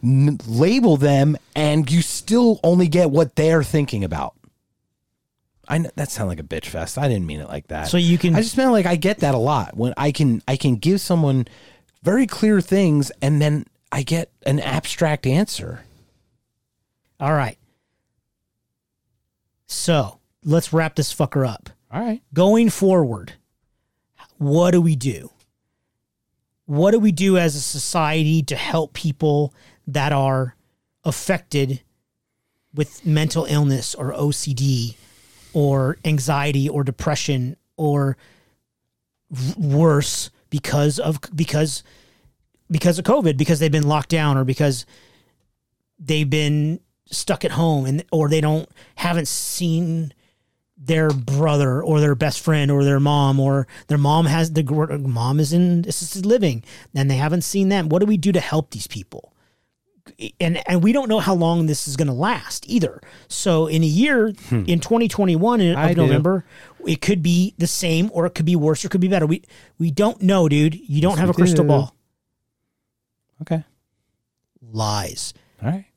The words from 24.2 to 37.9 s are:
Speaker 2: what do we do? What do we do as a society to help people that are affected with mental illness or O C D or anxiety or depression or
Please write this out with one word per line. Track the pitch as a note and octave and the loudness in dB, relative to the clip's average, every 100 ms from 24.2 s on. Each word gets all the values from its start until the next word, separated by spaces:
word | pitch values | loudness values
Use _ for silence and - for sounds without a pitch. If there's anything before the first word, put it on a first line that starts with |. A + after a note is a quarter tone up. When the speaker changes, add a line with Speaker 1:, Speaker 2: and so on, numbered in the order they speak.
| - _ | -20 _
Speaker 2:
what | C#3+ D3+ F3 | 0 4 4
do | F3+ | 4
we | E3 D3 | 2 0
do? | C3+ A2 - _ _ _ _ _ _ _ _ _ _ _ _ _ | -4 -8 -14 _ _ _ _ _ _ _ _ _ _ _ _ _
What | - D3 F#3 | -6 2 4
do | A3+ | 4
we | G#3+ | 4
do | D#3 F#3+ F#3 | 2 2 4
as | E3+ C#3+ | 2 -2
a | |
society | C3 D3 - F3+ D#3 D#3+ D#3 D#3+ | -8 -8 -4 -2 0 0 2 0
to | C#3 | 0
help | B2+ - E3 D#3 | -6 -4 -4 -4
people | - D#3+ C#3 D#3 D3 D3 _ _ _ - | -6 -6 -2 0 2 0 _ _ _ -8
that | C#3 C#3 | -4 0
are | C#3+ C3+ C3 B2+ - _ _ _ _ | 0 0 0 -4 -8 _ _ _ _
affected | - - - F#3 - D3 C3+ C3+ _ _ _ _ _ _ _ _ _ | -8 -8 -4 -4 -2 -2 -2 -4 _ _ _ _ _ _ _ _ _
with | D3 D3+ - F3+ | -6 -6 -6 -2
mental | D3+ D#3 E3 - | 0 0 -2 -2
illness | D3 D3 C3+ - | 0 2 0 -4
or | - C3 | -8 -8
O | - D3 | -4 -4
C | C#3+ - | -2 -4
D | B2+ C#3 B2+ A#2 - _ _ _ _ - | -2 0 -2 -4 -10 _ _ _ _ -8
or | - C#3+ C#3 C3 E3+ | -2 0 0 -2 -4
anxiety | E3 D3+ C3 C#3+ C#3+ C#3 C3+ | -2 -2 0 -2 0 -2 -2
or | D3 | -2
depression | C3+ B2 - C#3+ - C3+ B2+ D#3+ _ - | -4 -4 -4 -4 -2 -4 -4 -10 _ -4
or | D#3 | -2